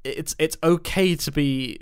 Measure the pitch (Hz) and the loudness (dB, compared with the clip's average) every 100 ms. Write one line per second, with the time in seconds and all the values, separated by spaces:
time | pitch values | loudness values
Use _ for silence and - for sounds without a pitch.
0 | 131 - 151 - 156 - 160 175 - - | -8 -8 -6 -2 -2 2 2 2 2 2
1 | 185 170 - 139 143 135 127 - | 2 2 -2 0 0 0 -4 -8